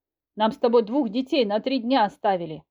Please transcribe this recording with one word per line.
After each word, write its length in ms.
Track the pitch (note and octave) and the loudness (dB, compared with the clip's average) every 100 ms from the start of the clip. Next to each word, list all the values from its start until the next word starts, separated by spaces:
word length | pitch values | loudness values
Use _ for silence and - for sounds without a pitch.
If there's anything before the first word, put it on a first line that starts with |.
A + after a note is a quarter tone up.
| _ _ _ - | _ _ _ -2
Нам 160 | G#3+ | -2
с 60 | G#3+ | 0
тобой 240 | A#3+ A#3 | 2 2
двух 260 | G#3 C4+ A#3 | 2 -2 -2
детей 380 | A3+ C4 D#4+ G#3+ | -4 -2 0 0
на 140 | G#3+ | -2
три 180 | B3+ C4+ | -2 -4
дня 260 | A3+ C4+ | 0 0
оставили. 580 | G#3 - G#3 F#3+ E3 D#3 - | 0 0 -2 -2 -4 -10 -14